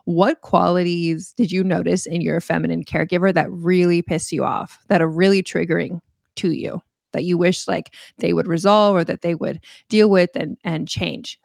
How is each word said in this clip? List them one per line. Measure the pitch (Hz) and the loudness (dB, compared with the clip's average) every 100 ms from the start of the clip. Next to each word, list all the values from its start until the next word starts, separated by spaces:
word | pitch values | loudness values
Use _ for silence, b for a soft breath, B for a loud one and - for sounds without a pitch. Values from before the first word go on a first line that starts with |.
what | - 170 202 330 | -4 2 2 0
qualities | - 175 175 180 175 175 170 160 - - | 0 0 2 2 0 -2 -2 -4 -6 -2
did | 202 | -2
you | 185 | 0
notice | 185 180 170 180 - | 0 0 0 -2 -2
in | 170 | -4
your | 165 160 | -2 -2
feminine | - 170 165 165 | -2 -2 -2 -4
caregiver | 151 165 165 180 190 | -4 -4 -2 0 2
that | 175 - | 2 -2
really | 185 170 185 175 170 | -2 0 4 4 2
pissed | 170 160 - | 0 -4 -4
you | 151 | -2
off, | 127 - - - - | -2 -2 -8 -10 0
that | 190 | 2
are | 160 | 2
really | 160 190 196 | 2 4 4
triggering | 180 175 170 170 170 175 _ _ _ - | 0 -2 -2 -2 -2 -8 _ _ _ -4
to | 185 | -2
you, | 156 - 175 - _ _ | -2 -6 -10 -14 _ _
that | - | -6
you | 175 175 | 0 2
wish, | 175 180 - | 2 0 -2
like, | 180 - B B - | -6 -6 B B -6
they | - | -2
would | 165 165 | 0 0
resolve | 165 190 214 208 190 | 0 4 4 4 2
or | |
that | 165 - | 0 -4
they | 170 170 | -4 -4
would | 135 160 B B - | -4 -8 B B -2
deal | 214 214 | 4 6
with | 190 180 | 6 2
and, | - 165 - | -2 -8 -8
and | - 160 - | -6 -6 -6
change | - 170 - - - | -6 -6 -6 -12 -16